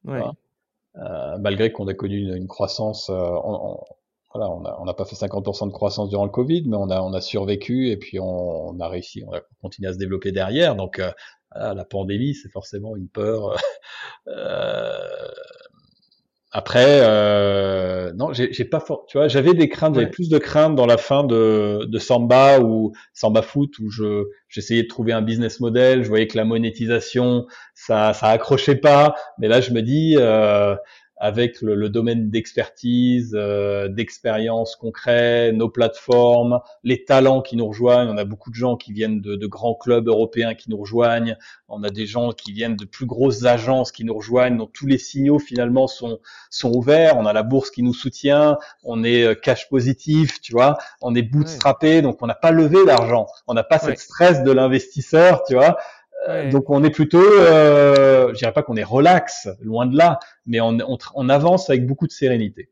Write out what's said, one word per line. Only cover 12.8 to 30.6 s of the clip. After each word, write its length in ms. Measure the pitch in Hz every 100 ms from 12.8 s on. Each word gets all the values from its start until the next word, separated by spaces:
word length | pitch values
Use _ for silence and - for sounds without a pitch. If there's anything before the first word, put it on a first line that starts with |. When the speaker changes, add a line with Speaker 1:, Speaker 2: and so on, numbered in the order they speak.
| 104 107
Speaker 2:
une 120 | 92
peur. 520 | - 104 110 101 -
<laughs> 40 | 554 - - - - - -
Euh, 800 | - - - 55 55 57 50 50 50 - - - - _ _ _ _ _ _ _ _ _
après, 480 | 104 - 123 131 143
euh, 1120 | 117 107 104 104 101 98 98 95 92 92 90
non, 200 | 87 147
j'ai, 200 | 127 123
j'ai 120 | -
pas 160 | 120 160
for-, 260 | - 147 -
tu 120 | 143
vois, 100 | 147
j'avais 260 | 135 139
des 140 | 175 151
craintes, 260 | - 156
j'avais 120 | 143 113
Speaker 1:
Ouais. 40 |
Speaker 2:
plus 180 | - 175
de 100 | 156
craintes 360 | 151 151 156
dans 120 | 147 120
la 120 | 117
fin 260 | - 143
de, 600 | 143 113 110 107 104 104 107
de 100 | 110
Samba 640 | - 123 120 127 139 139
ou 320 | 117 110 107 - _
Samba 300 | - 113 110
Foot 360 | - 143 143 -
où 100 | 110
je, 360 | 110 107 104 101 - _
j'essayais 340 | - - 117
de 60 | 113
trouver 240 | - 113
un 100 | 113
business 380 | 110 113 113 -
model, 420 | 120 117 127 131
je 60 | 110
voyais 180 | 107 110
que 100 | 110
la 80 |
monétisation, 1000 | 110 113 117 110 113 117 - 123 123 123 123 - -
ça, 380 | _ - 107 107
ça 140 | 104 107
accrochait 480 | 110 - 135 - 135
pas. 380 | 151 143 151 147 - -
Mais 100 | 107
là, 120 | 120
je 120 | 127
me 80 | 120
dis, 360 | 113 143 160 151
euh, 580 | 120 110 107 104